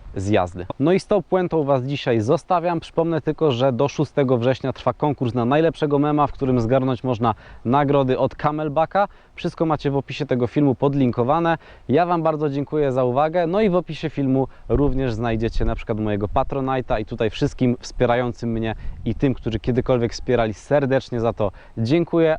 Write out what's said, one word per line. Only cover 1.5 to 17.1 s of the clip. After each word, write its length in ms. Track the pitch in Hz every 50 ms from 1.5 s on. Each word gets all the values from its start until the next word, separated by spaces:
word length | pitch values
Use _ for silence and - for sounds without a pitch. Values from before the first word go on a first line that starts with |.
| - 160 143
was 200 | 139 139 131 123
dzisiaj 380 | 135 143 131 - 135 120 113
zostawiam. 580 | 104 117 160 165 - - 185 170 160 175 170 160
Przypomnę 420 | - - - - 165 165 165 147
tylko, 300 | - 156 147 - 156 151
że 220 | 123 117 131 139 123
do 140 | 113 139
szóstego 500 | 135 - - 151 - - 147 143 127 131
września 360 | 117 113 131 131 - - 135 -
trwa 200 | - - 127 120
konkurs 400 | - - 151 131 - 135 117 107
na 120 | 127 117
najlepszego 540 | 120 139 156 165 165 - - 156 147 147 139
mema, 280 | 147 151 147 147 147
w 40 | 135
którym 300 | - - 139 131 127 123
zgarnąć 420 | 113 110 131 135 131 131 127 - -
można 320 | 127 123 104 120 113 107 - - - - - -
nagrody 540 | 113 127 143 147 135 143 139 135 127 127 -
od 160 | 131 127 -
Camelbacka. 720 | - - 147 151 151 156 156 139 151 160 - - 190 202 - - - - - -
Wszystko 300 | - - 175 - - 165
macie 260 | 165 151 - - 143
w 60 | 139
opisie 280 | 139 - - 131 - 147
tego 220 | - 131 123 123
filmu 280 | 117 - 147 147 139 123
podlinkowane. 840 | - 131 143 139 143 135 120 113 123 117 123 151 165 170 165 165 151 - - - - - -
Ja 160 | - 156 175
wam 180 | 170 175 170 156
bardzo 260 | 160 156 147 156 147
dziękuję 420 | 135 143 139 - - 156 147 139
za 120 | 123 131 127
uwagę. 440 | 127 120 135 151 160 165 180 170
No 140 | 160 175 208
i 80 | 220 196
w 60 | 175
opisie 340 | 180 165 - 156 - - 151
filmu 380 | - - 139 131 131 135 131 123 - - - -
również 440 | 113 123 143 135 127 135 135 127 110
znajdziecie 520 | 107 120 117 113 110 117 110 - - 110
na 100 | 110 110
przykład 240 | - - - 113 104
mojego 280 | 107 107 104 101 107
Patronite'a 760 | - - 139 131 - 143 139 131 131 131 131 123 - 127 107
i 40 | 107
tutaj 240 | -